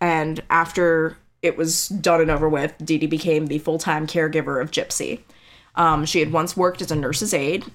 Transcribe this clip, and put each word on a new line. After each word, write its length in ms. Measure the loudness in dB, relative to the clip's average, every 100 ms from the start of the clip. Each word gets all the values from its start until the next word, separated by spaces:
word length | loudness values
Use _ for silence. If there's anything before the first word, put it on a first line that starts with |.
and 420 | 0 0 0 -4 0
after 680 | 2 2 2 2 4 0 -4 _ _
it 140 | -2 0
was 320 | -2 -2 -4
done 320 | -2 2 4
and 100 | 4
over 180 | 2 2
with, 260 | 0 -2 -6
Dee 140 | -2 0
Dee 80 | 0
became 400 | 0 0 0 0
the 120 | -2
full-time 480 | -2 -2 -2 -2 -2
caregiver 540 | -2 0 -2 -2 -4
of 100 | -2
Gypsy. 500 | -4 -4 -6 -6 -8 -12 -20 -20 -20 _
Um, 300 | 0 2 2
she 160 | 2 0
had 120 | 2
once 240 | 0 0 0
worked 260 | 0 0
as 80 | -4
a 60 | -2
nurse's 360 | -2 -2 -2
aide, 320 | -2 0 -2 -6